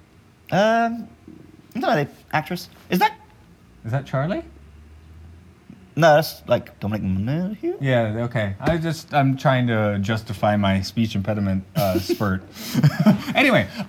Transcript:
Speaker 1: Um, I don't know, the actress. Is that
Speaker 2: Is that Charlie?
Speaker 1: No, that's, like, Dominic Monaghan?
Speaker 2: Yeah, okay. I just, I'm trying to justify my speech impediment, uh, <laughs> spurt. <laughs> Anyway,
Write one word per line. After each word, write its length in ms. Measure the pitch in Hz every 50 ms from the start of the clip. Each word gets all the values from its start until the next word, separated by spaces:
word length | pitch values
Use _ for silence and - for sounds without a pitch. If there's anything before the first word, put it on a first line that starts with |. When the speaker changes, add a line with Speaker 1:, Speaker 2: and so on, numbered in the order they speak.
| _ _ _ - - _ _ _ _ -
Speaker 1:
Um, 560 | - 190 214 220 226 233 233 233 233 233 - - - - - - - - - - - - - - -
I 40 | 233
don't 20 |
know, 140 | 381 339 180 151 139
the 60 | - - - - - -
actress. 340 | 160 151 - 185 175 - - - - - -
Is 80 | 185
that 160 | 185 415 440 440 - - - - - - - - - - - - - -
Speaker 2:
Is 60 | 113
that 160 | 120 139 135
Charlie? 360 | - - 131 143 170 214 339 - - - - - - - - - - - - - - - - - - - - - - - - - - - - - - -
Speaker 1:
No, 200 | 147 165 160 147
that's, 260 | 156 156 - - - -
like, 320 | - 123 104 - - - -
Dominic 240 | - 101 110 101 -
Monaghan? 760 | 95 95 95 104 120 147 170 185 202 214 - 330 339 381 -
Speaker 2:
Yeah, 440 | 139 135 127 120 113 110 107 117 120
okay. 320 | 120 - 120 104 98 98 -
I 180 | 131 156 170
just, 360 | 165 160 165 151 - - - -
I'm 240 | 143 135 135 131
trying 300 | 131 - 143 131 127 123
to 320 | 120 117 107 107 104 104 101
justify 540 | 98 104 110 107 - - 101 - 113 107 104
my 260 | 104 101 98 95 95
speech 320 | 95 - - 117 113 110 -
impediment, 480 | 98 95 110 107 107 101 98 95 95 95 - -
uh, 240 | - 101 95 92 113
<laughs> 0 |
spurt. 420 | 95 - 113 - 110 98 95 95 - - - - - - - 127 143
<laughs> 480 | 147 - - - 214 - - - 277 -
Anyway, 320 | - 277 277 214 127 98 - - 226 -